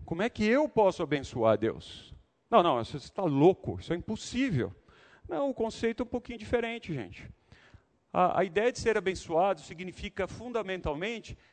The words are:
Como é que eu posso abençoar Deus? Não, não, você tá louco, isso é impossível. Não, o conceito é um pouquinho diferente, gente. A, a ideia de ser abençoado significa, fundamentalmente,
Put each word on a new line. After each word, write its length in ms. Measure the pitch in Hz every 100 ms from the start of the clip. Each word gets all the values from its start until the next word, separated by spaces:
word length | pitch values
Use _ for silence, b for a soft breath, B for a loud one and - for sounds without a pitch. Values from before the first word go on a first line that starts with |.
| -
Como 160 | 165
é 80 | 226
que 160 | - 214
eu 240 | 254 302
posso 320 | - 196 175
abençoar 560 | 156 143 127 - 113 107
Deus? 560 | 110 65 - - - - _ _ _
Não, 140 | 226
não, 220 | 175 127
você 160 | 110 147 -
tá 120 | -
louco, 560 | 185 135 160 185 - 95
isso 120 | -
é 40 | 170
impossível. 760 | - 220 - 247 269 147 95 - b b b b -
Não, 220 | 330 285
o 40 |
conceito 500 | 247 226 - 226 233
é 20 | 240
um 40 |
pouquinho 280 | 247 - 233
diferente, 560 | 214 247 226 233 -
gente. 380 | 147 92 - - - b b b b b _ _
A, 300 | 175 180 -
a 20 |
ideia 280 | 190 165 233
de 60 | 254
ser 200 | 226 214
abençoado 640 | 185 180 - 160 196 175
significa, 680 | - 170 185 - 196 - 180
fundamentalmente, 1080 | - 233 233 196 185 160 147 196 226 - - b